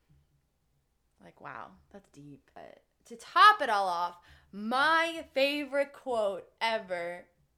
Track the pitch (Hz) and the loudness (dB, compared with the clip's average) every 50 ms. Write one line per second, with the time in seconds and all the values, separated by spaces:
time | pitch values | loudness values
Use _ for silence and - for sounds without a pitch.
0 | _ _ 143 _ _ _ _ _ _ _ _ _ _ _ _ _ _ _ _ _ | _ _ _ _ _ _ _ _ _ _ _ _ _ _ _ _ _ _ _ _
1 | _ _ _ _ 190 170 - - - 143 - 110 - - 190 - _ _ - 196 | _ _ _ _ -20 -20 -20 -20 -18 -16 -14 -14 -16 -18 -20 -20 _ _ -20 -20
2 | - _ _ 143 143 147 139 131 _ _ - - 76 - - - _ _ _ _ | -20 _ _ -20 -20 -20 -20 -20 _ _ -20 -20 -20 -20 -20 -20 _ _ _ _
3 | _ - 240 233 - - - 339 392 415 415 - 285 233 214 202 196 185 175 170 | _ -20 -20 -20 -6 2 6 8 8 8 8 6 2 0 0 0 0 0 -2 -2
4 | 175 175 - - - - - - _ _ 190 202 214 220 247 262 285 311 330 330 | -4 -6 -8 -12 -20 -20 -20 -20 _ _ -14 -10 -6 -2 0 2 2 4 4 2
5 | 330 339 330 330 277 - - 262 269 277 294 294 294 254 269 285 277 277 - - | 2 -2 -4 -8 -12 -6 -2 0 0 0 0 -2 -6 -4 -2 -4 -4 -4 -8 -12
6 | - 262 240 220 214 196 190 156 - - _ - 226 226 226 214 196 185 180 175 | -8 -4 -2 -2 -2 -2 -4 -6 -10 -16 _ -4 -2 -2 -2 -4 -4 -6 -8 -6
7 | 170 175 175 180 - _ _ _ _ _ _ | -6 -8 -10 -12 -16 _ _ _ _ _ _